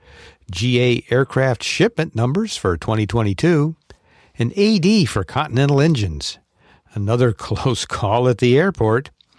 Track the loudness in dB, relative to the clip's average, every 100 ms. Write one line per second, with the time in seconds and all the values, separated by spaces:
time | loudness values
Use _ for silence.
0 | _ -20 -20 _ -14 -4 0 2 2 0
1 | 0 0 0 0 0 -2 -4 0 0 0
2 | -6 -2 -2 -2 -4 -4 -4 -2 -2 -2
3 | -2 -2 -2 0 2 2 0 -4 -18 _
4 | _ _ _ -6 -4 0 2 2 4 2
5 | 2 -2 -4 -4 -2 0 2 2 2 2
6 | -2 -6 -10 -12 _ _ _ _ _ -6
7 | -2 2 2 0 -6 -4 -2 -4 -6 -4
8 | -2 2 2 2 4 4 2 0 0 0
9 | -2 _ _